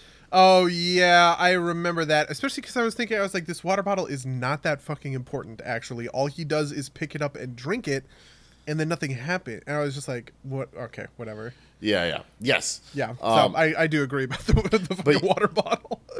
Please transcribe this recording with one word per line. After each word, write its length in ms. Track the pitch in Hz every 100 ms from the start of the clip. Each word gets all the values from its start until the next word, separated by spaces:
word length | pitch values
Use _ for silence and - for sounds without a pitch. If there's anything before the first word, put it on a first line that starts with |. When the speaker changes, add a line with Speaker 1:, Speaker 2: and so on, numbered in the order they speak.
| - - -
Speaker 1:
Oh, 340 | 185 185 185 180
yeah, 680 | 175 175 180 180 175 175 170
I 140 | 180
remember 520 | 180 175 170 175 165
that, 260 | 156 151 151
especially 320 | 147 277 277
'cause 140 | - 247
I 60 |
was 120 | 226
thinking, 220 | 233 226 214
I 20 |
was 120 | 196
like, 120 | 185 165
"This 180 | 170
water 180 | 170 196
bottle 240 | 196 190 165
is 180 | 139
not 380 | 131 127 127 143
that 180 | 160 143
fucking 320 | - 147 139
important, 480 | 131 127 135 107 110
actually. 440 | - 113 - 120 117
All 180 | 123 143
he 160 | 151
does 280 | 151 151 147
is 160 | 147 135
pick 260 | - 156
it 80 | 143
up 140 | 147 -
and 200 | 127 117
drink 320 | 135 233 156
it, 160 | 135 - - - - _ _ -
and 100 | 156
then 100 | 156
nothing 220 | 170 143
happened." 500 | 127 139 180 131 107 -
And 100 | 147
I 40 |
was 140 | 143 139
just 100 | 139
like, 260 | 123 113 _
"What? 240 | 135 135 - -
Okay, 300 | 120 - - -
whatever." 360 | 110 107 113 - _ -
Speaker 2:
Yeah, 240 | 104 98 85
yeah. 160 | 71 - -
Yes. 400 | - 85 - - -
Speaker 1:
Yeah, 200 | 143 117 123
so 80 |
Speaker 2:
Um, 320 | 110 113 104 135
Speaker 1:
I, 180 | 156 156
I 100 | 160
do 140 | 151
agree 200 | 135 139
about 160 | 131 -
<laughs> 60 | -
the, 60 |
the 400 | 220 196 220 175
fucking 80 | 190
Speaker 2:
but 180 | 147 147
Speaker 1:
water 260 | 185 - 208
bottle. 520 | 208 170 226 - 226 -